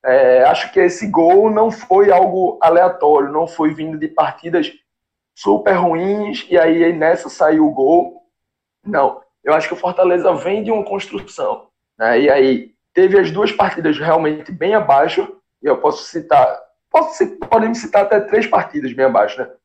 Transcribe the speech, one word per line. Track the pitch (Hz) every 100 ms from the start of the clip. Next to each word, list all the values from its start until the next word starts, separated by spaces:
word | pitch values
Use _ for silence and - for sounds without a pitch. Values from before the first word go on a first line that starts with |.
é, | 131 131 127 127
acho | 139 - -
que | 190
esse | 180 - 208
gol | 165 165 190 220
não | 214 220
foi | 220 - 190 202
algo | 180 185 185 180 -
aleatório, | 165 170 180 180 151 147 139
não | 156 165
foi | - 156
vindo | 156 160 156
de | 156
partidas | - - - 170 170 - - _ _ _ _ _
super | _ 202 208 208
ruins, | 185 180 165 190 208 208 - -
e | 175
aí | 165 165 170
nessa | 165 160 175 139
saiu | - 156 156 151
o |
gol. | 135 135 170 - - _ _ _ _ _ _
Não, | 208 160 135 - _ _
eu | 135
acho | 156 160
que |
o | 175
Fortaleza | 180 180 180 180 185
vem | 156 180 208
de | 208
uma | 220
construção, | 202 196 - 202 - - 139 110 _ _ _ _
né? | 113 117
E | 143
aí | 139 135 120 - _ _
teve | - 190 196
as | 165
duas | 170 208
partidas | - 196 - 160 143
realmente | 156 160 156 151 -
bem | 185 180
abaixo, | 214 208 139 160 - 392 - _ _
e | 147
eu | 131
posso | 151 -
citar, | - 170 151 143 127 - - _ _
posso | 311 320 -
ci-, | - -
podemos | - 226 220 233
citar | - 202
até | 202 208
três | - 220 214
partidas | 185 - 147 131
bem | 117
abaixo: | 131 123 127 -
né? | 120 -